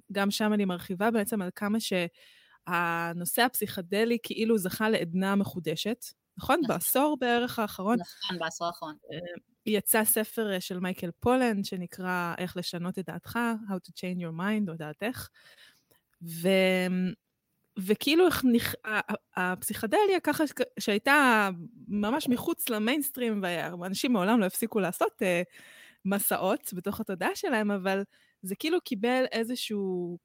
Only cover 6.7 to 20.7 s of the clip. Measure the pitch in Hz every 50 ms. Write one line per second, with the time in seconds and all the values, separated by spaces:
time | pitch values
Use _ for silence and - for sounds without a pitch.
6.7 | 151 170 - - - 254 285 302 302 247 262 240 240 240 247 240 - 240 214 202
7.7 | - - 185 208 240 - - - - - - - 185 165 165 160 - - 170 170
8.7 | 170 - 165 151 151 - - - 147 160 180 175 175 - - _ _ _ _ 220
9.7 | 214 196 - - - 220 214 - - 220 214 - - 233 220 208 190 185 - -
10.7 | 185 180 190 180 185 - - 170 - _ - 233 254 262 254 240 214 196 196 -
11.7 | 196 180 175 - - - 185 185 180 175 175 170 - - 180 170 - 180 175 -
12.7 | - 170 175 180 - 196 175 - 170 175 - - - 233 240 233 226 220 226 202
13.7 | 196 180 - - - - 196 180 180 180 175 165 160 165 185 208 214 214 208 170
14.7 | 165 165 151 151 151 - - 277 - - - - _ _ - - - - - -
15.7 | _ _ _ _ _ _ _ _ _ _ 170 165 165 165 170 190 190 190 185 185
16.7 | 185 185 180 185 185 185 185 180 - - _ _ _ _ _ _ _ _ _ _
17.7 | _ 208 185 190 214 - - 180 202 330 370 330 262 - - 247 233 240 - -
18.7 | - - - 226 214 202 - - 208 - - _ _ 190 180 180 185 - - -
19.7 | 208 - - 208 269 403 415 392 381 339 - 302 285 - 311 277 - - 247 -